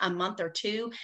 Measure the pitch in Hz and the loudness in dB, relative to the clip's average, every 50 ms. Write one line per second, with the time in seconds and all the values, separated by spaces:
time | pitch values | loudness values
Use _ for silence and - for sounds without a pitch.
0 | 190 185 175 175 180 190 208 - 170 165 165 - - 208 208 220 233 233 233 - | 2 2 2 2 2 0 0 0 -2 -2 -2 -2 0 0 0 0 -2 -4 -6 -8